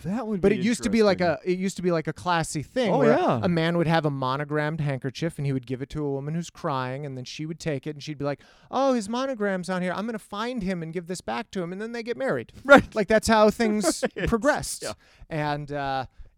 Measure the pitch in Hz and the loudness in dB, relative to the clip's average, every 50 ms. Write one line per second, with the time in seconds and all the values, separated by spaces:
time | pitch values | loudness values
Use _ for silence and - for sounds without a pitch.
0 | - 165 202 233 220 214 214 180 175 196 214 185 180 233 240 - - 214 202 226 | -6 -4 -4 -4 -2 -4 0 4 4 4 4 4 2 2 2 0 0 2 4 6
1 | 208 202 185 185 180 170 147 - - 185 180 185 185 196 - - 175 180 170 160 | 6 6 4 4 2 2 2 0 0 -2 0 0 0 -2 -2 -2 0 0 2 2
2 | 151 156 - - - 180 175 165 156 - - 156 - - - 254 247 196 - - | 0 -2 -6 -4 -2 0 0 0 0 -2 -4 -6 -6 -4 -2 0 2 2 4 4
3 | - 220 247 330 370 254 143 117 196 185 170 165 160 170 170 170 165 160 165 165 | 4 2 2 2 2 2 2 2 2 2 2 2 2 2 2 2 2 4 2 2
4 | 151 151 139 135 135 127 131 143 147 143 151 151 151 151 165 160 143 147 135 120 | 2 0 0 0 0 0 0 -2 -2 -2 -2 -2 0 -2 -2 -2 -2 -2 -2 -2
5 | - 135 - - 160 165 - - 139 143 131 131 120 117 131 120 139 - - 151 | -4 -6 -4 -4 -4 -4 -4 -4 -2 -2 -2 -2 -4 -6 -6 -6 -6 -8 -6 -4
6 | 147 143 139 135 139 151 160 175 165 - - - - 165 139 131 127 127 131 139 | -4 -4 -4 -4 -4 -6 -6 -6 -6 -8 -10 -8 -4 -4 -2 -2 -2 -4 -6 -6
7 | 151 139 131 131 127 - - - 156 156 165 - - 165 143 131 - 151 151 143 | -8 -8 -10 -10 -10 -10 -10 -8 -8 -8 -8 -6 -4 -4 -4 -4 -6 -8 -10 -10
8 | - 156 151 131 139 143 139 - - - _ _ _ - - 254 277 269 254 233 | -10 -10 -8 -4 -4 -4 -4 -6 -10 -18 _ _ _ -4 -2 2 2 2 2 2
9 | 196 208 233 247 269 269 262 208 202 202 190 185 170 180 185 180 180 185 - 185 | 0 -2 -4 -4 -4 -4 -4 -2 -2 -2 -2 -2 -4 -4 -4 -2 -2 -2 -4 -4
10 | 214 240 226 202 - - 202 202 226 247 262 240 180 190 190 170 160 160 160 180 | -4 -6 -8 -8 -10 -10 -10 -8 -6 -6 -6 -4 -4 -4 -4 -4 -6 -6 -8 -8
11 | 170 170 180 - - 214 226 247 226 - - 190 170 170 185 196 214 233 233 240 | -8 -8 -10 -8 -8 -6 -6 -6 -8 -8 -6 -6 -6 -6 -8 -8 -8 -8 -8 -8
12 | 214 240 240 254 269 247 156 123 110 - - - - 262 285 - - - - 220 | -8 -8 -6 -4 -2 -2 -2 -2 -4 -8 -14 -4 6 8 8 8 8 4 -2 -2
13 | 185 - 220 214 - 214 226 214 214 214 - - 233 214 208 214 - 320 - - | 2 4 4 4 4 4 6 8 8 6 6 4 2 2 2 2 2 2 2 2
14 | 269 - - 202 180 - 233 220 202 294 269 196 - - - - 156 117 104 - | -2 -4 -2 -2 0 0 2 2 4 2 2 2 -2 -6 -8 -6 -8 -8 -8 -10
15 | _ _ _ _ - - 165 151 151 147 147 147 147 135 147 143 139 135 135 131 | _ _ _ _ -12 -8 -4 -2 -2 -2 -2 -4 -6 -6 -6 -4 -2 -2 -2 -2
16 | 127 - _ - - - _ | -4 -6 _ -18 -20 -20 _